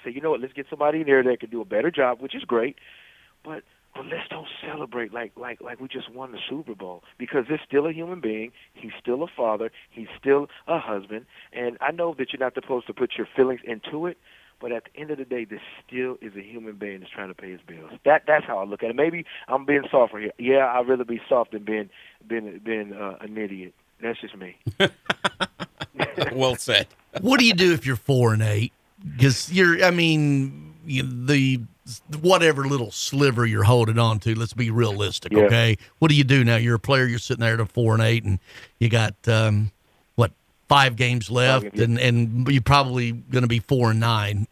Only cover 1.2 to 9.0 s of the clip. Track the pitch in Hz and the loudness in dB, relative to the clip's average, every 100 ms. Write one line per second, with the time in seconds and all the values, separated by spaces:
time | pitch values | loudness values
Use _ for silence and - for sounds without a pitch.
1.2 | 127 117 110 117 95 107 156 143 127 120 | 4 0 -4 -10 -6 -2 -2 0 0 -2
2.2 | 135 269 254 117 127 - - - - _ | -8 -12 -4 -2 -2 -8 -20 -20 -20 _
3.2 | _ _ 156 156 - _ _ 135 135 - | _ _ -18 -16 -18 _ _ -18 -12 -10
4.2 | - - - - - 151 131 120 110 117 | -10 -14 -16 -16 -12 -12 -10 -8 -8 -10
5.2 | 110 - 123 113 123 120 131 131 117 123 | -12 -14 -14 -14 -16 -14 -12 -12 -14 -16
6.2 | 131 104 - 139 151 98 92 87 _ - | -16 -14 -12 -12 -12 -14 -14 -16 _ -16
7.2 | 123 147 120 151 - 139 160 160 170 185 | -6 -4 -4 -6 -4 -2 -2 -4 -12 -8
8.2 | 113 107 113 - _ - 110 - | -6 -6 -10 -16 _ -20 -18 -10